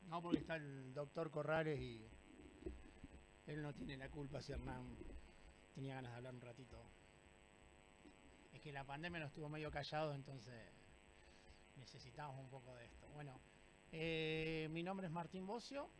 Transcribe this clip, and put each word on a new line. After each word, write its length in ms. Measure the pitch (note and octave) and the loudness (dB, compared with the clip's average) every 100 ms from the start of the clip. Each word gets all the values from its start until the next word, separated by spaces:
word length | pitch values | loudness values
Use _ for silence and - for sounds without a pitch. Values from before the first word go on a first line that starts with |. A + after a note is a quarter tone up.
| F3+ | 2
No, 160 | E3+ | 2
porque 160 | F3 E3 | 8 6
está 160 | - D#3+ | 8 2
el 360 | D3 C#3 C3 | 2 -4 -2
doctor 380 | C3+ C#3+ - D#3+ | -2 0 2 4
Corrales 500 | D3+ D3 D#3+ D#3 C#3 | 4 8 8 8 4
y 240 | B2+ A2+ A2 - - - G2+ G2 G2+ - - - - - - - - | 2 -2 -6 -10 -12 -12 -12 -4 -4 -4 -8 -8 -10 -10 -12 -12 -2
él 160 | D3+ | 0
no 140 | D3 C#3+ | 2 0
tiene 220 | B3+ C3 | -2 0
la 120 | C3+ | -2
culpa 320 | D3 C#3 C#3 | 0 0 0
si 120 | B2 | 2
Hernán 440 | B2+ B2 B2+ B2+ A#2 - - - - - - - - | 0 2 0 -2 -4 -4 -4 -6 -12 -12 -14 -10 -2
tenía 180 | C3+ | 0
ganas 200 | C3 B2+ | 0 0
de 40 | A#2+ | -2
hablar 160 | B2+ | -2
un 80 | B2 | -4
ratito. 420 | A#2+ A#2 B2 A2+ A2+ G2+ - - - - - - - - - - - - - - - | -6 -8 -8 -8 -10 -12 -16 -16 -16 -16 -16 -16 -16 -16 -16 -14 -14 -14 -16 -16 -12
Es 60 | C3 | -8
que 120 | D#3 | -2
la 120 | C#3 | -2
pandemia 360 | C#3 C#3+ E3+ E3+ | 0 0 2 2
nos 120 | D3 | 0
tuvo 160 | D#3+ D3 | 0 0
medio 220 | D#3 D3+ | 2 2
callados, 460 | D3 D3 D3+ D#3 C#3+ | 2 4 6 6 4
entonces 400 | C3+ C3+ A2+ A#2 G2 - - - - - - - - - - C#3+ | 0 -6 -6 -8 -10 -14 -16 -16 -16 -16 -16 -16 -14 -14 -12 -10
necesitamos 640 | A#2+ C3+ C3+ C#3 D3 C3 | -10 -8 -8 -4 -2 -2
un 100 | C3 | -4
poco 240 | C3+ B2 | -6 -8
de 120 | B2 A#2 | -8 -10
esto. 220 | - A#2+ | -10 -10
Bueno, 260 | D3 C#3+ C3 - - - - - | -6 -4 -6 -12 -16 -16 -16 -6
eh, 760 | D#3+ E3 D#3+ D#3 D#3+ D#3+ D#3+ D#3 | 2 6 6 6 6 6 6 6
mi 100 | D#3+ | 4
nombre 240 | F3 G3 F#3+ | 4 4 4
es 80 | |
Martín 320 | E3+ E3 F#3 F#3 | 4 2 0 2
Bocio 460 | A#3 - C4+ E4 - | 0 2 0 -2 -4